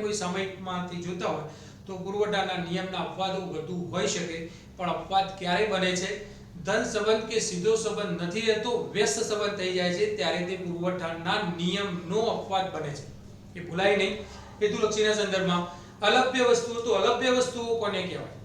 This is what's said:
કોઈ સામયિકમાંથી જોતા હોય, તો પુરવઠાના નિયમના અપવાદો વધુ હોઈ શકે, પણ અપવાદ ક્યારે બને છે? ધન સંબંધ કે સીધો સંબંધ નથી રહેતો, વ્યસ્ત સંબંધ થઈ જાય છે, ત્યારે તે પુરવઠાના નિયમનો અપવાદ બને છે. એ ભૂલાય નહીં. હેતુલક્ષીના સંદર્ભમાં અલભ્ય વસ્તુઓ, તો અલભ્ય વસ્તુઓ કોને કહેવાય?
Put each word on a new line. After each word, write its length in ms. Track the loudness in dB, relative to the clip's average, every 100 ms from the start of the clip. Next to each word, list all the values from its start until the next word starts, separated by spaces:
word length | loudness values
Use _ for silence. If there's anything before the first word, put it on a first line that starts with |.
કોઈ 120 | -2
સામયિકમાંથી 840 | -2 -2 -2 -4 -6 -6 -4 -4 -6
જોતા 320 | -6 -4 -2
હોય, 160 | -2 -6 -12 -16 -16 -10
તો 100 | -8
પુરવઠાના 640 | -2 0 2 2 0 0
નિયમના 340 | -2 -2 -2 -4
અપવાદો 440 | -4 -2 -2 -2
વધુ 340 | -4 -6 -4 -4 -2
હોઈ 220 | 0 0
શકે, 420 | 0 -2 -6 -8 -12 -14 -4
પણ 120 | -2
અપવાદ 500 | -2 2 2 2 -2
ક્યારે 260 | 0 2 2
બને 300 | 2 2 0
છે? 300 | -2 -4 -8 -14 -16 -8
ધન 200 | 0 0
સંબંધ 420 | 2 0 2 2 2
કે 140 | -2
સીધો 360 | 0 0 2 2
સંબંધ 460 | 2 -2 -2 -2
નથી 200 | -2 0
રહેતો, 480 | 2 2 2 -2 0
વ્યસ્ત 300 | 2 2 2
સંબંધ 340 | 0 0 -2 -2
થઈ 160 | -2
જાય 200 | 2 2
છે, 220 | 2 0 0
ત્યારે 220 | 0 0
તે 200 | -2 -4
પુરવઠાના 840 | -4 -2 -2 -2 -4 -4 0 0 0 0
નિયમનો 600 | 0 0 -2 -4 -2 0
અપવાદ 520 | 2 0 0 0 0
બને 160 | -4 -6
છે. 180 | -8 -10 -14 -16 -16 -14 -12
એ 100 | -6
ભૂલાય 280 | 2 4 4
નહીં. 200 | 2 -2 -10 -14 -12 0
હેતુલક્ષીના 520 | 0 2 2 4 4
સંદર્ભમાં 540 | 4 2 2 2 2 0 -8 -16 0
અલભ્ય 420 | 4 6 6 4
વસ્તુઓ, 380 | 6 6 4 -2
તો 120 | 2
અલભ્ય 360 | 4 4 4 4
વસ્તુઓ 500 | 4 2 0 -2 0
કોને 240 | 0 -2
કહેવાય? 360 | -4 -6 -8 -12